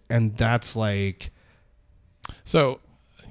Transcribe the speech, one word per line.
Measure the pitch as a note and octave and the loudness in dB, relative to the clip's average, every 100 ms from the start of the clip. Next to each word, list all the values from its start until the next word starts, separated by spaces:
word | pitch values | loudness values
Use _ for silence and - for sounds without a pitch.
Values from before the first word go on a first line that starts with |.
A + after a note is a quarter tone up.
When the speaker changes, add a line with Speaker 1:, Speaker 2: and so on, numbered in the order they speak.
| - | -2
Speaker 1:
and | A#2 A2+ G#2 | 0 2 0
that's, | A2+ A#2+ - A2+ | 0 0 -2 -2
like, | G#2+ G2+ G2 F#2+ - - _ _ _ _ _ - _ _ - - - | -2 0 -2 -4 -12 -18 _ _ _ _ _ -20 _ _ -18 -16 0
Speaker 2:
So, | E3 C#3 C3 _ _ _ _ - | 2 2 0 _ _ _ _ -6